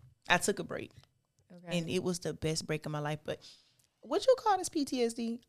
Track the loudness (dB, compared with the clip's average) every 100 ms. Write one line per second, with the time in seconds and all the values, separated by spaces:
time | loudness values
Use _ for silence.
0 | -20 _ 2 4 4 0 -4 -8 -10 -16
1 | -20 _ _ _ _ -18 -4 -4 0 0
2 | 0 -2 -4 -4 -2 -2 -2 -4 -2 -4
3 | -4 -4 -6 -8 -10 -20 _ _ _ _
4 | -2 2 6 6 6 2 2 -2 0 2
5 | 0 0 -4 -6